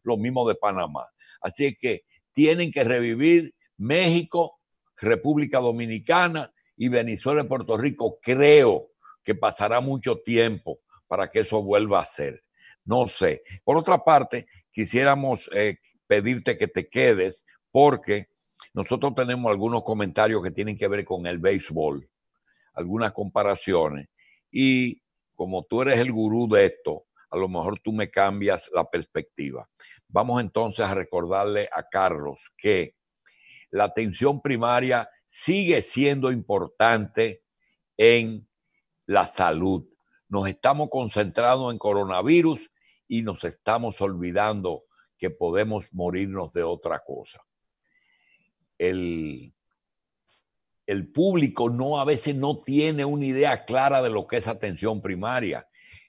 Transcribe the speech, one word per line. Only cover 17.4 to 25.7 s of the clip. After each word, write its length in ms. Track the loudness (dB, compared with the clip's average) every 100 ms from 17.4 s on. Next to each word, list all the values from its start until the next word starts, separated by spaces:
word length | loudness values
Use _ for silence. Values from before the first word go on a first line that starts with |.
| _ _ _
porque 600 | 6 6 4 -2 -4 -4 _ _ _ -12
nosotros 400 | -8 -4 -2 -2 -2
tenemos 360 | -4 -2 -2
algunos 320 | 0 0 -2
comentarios 580 | -2 -4 -2 2 2 2
que 80 | -4
tienen 260 | -6 -8 -4
que 120 | -4
ver 180 | -4 -6
con 220 | -6 -6
el 100 | -2
béisbol, 720 | 0 0 -4 -4 -4 -6 -12 _ _ _ _ _ _
algunas 400 | -12 -8 -4 -4
comparaciones. 960 | -4 -4 -2 0 -2 0 0 0 -4 -14 _ _ _ _
Y 500 | 0 2 2 0 -6 _ _ _ _
como 280 | -6 -6
tú 200 | -4